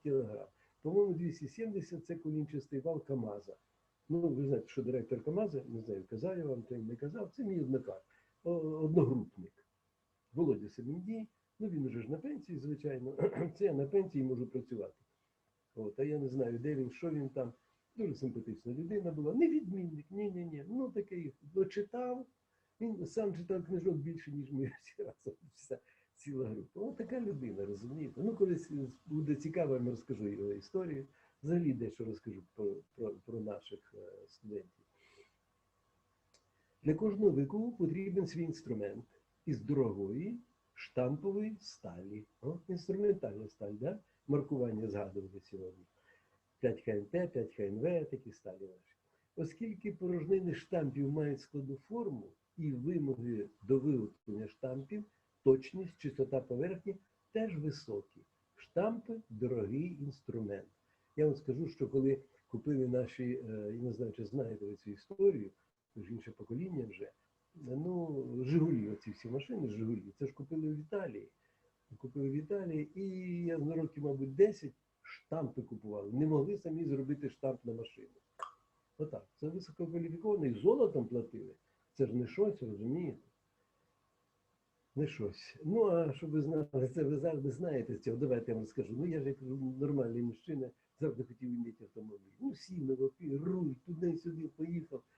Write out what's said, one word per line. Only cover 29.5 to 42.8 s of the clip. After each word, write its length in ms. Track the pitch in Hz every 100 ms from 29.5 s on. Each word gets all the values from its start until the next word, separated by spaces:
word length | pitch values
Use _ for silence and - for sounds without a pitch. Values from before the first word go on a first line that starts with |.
| 170 151
я 40 | 127
вам 100 | 120
розкажу 400 | 117 - 110 104
його 240 | 101 101
історію, 540 | 101 - 190 180 139 135 _ _ _
взагалі 300 | 143 175 160
дещо 320 | 120 113 -
розкажу 380 | 113 104 - 95 90
про, 220 | - 104 98 -
про, 200 | - 110
про 260 | 98 - 117
наших, 540 | 107 101 - 101 -
е, 340 | 104 92 98 98
студентів. 560 | - 110 104 90 _ _ _ - - - _ _ _ _ _ _ _ _ _ _ _ _ _ _ _
Для 120 | 143
кожного 360 | 156 214 196 208
викову 460 | 139 139 208 233 233
потрібен 500 | 165 165 196 185 175
свій 160 | 160
інструмент 600 | 165 - - 110 101 104 - _ _ _ -
із 140 | 127
дорогої 800 | 107 139 120 98 98 120 190 240 - _ _
штампової 840 | - - - 127 147 196 196 214 214
сталі. 640 | - - 101 87 95 104 107 _
О, 160 | 131 175 -
інструментальна 800 | 180